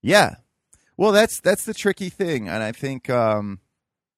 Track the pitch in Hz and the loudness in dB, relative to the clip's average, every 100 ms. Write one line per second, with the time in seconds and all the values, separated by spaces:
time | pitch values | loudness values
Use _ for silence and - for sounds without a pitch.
0 | 113 202 151 - _ _ _ _ _ - | 2 2 2 -2 _ _ _ _ _ 0
1 | 208 202 226 - - 202 - 214 202 185 | 2 4 4 0 0 0 -2 -4 -2 -2
2 | 185 - 180 143 104 98 110 117 135 131 | -6 -6 -4 -4 -4 -6 -6 -6 -8 -8
3 | - 123 110 107 104 98 _ _ _ _ | -2 0 2 0 -4 -12 _ _ _ _
4 | _ | _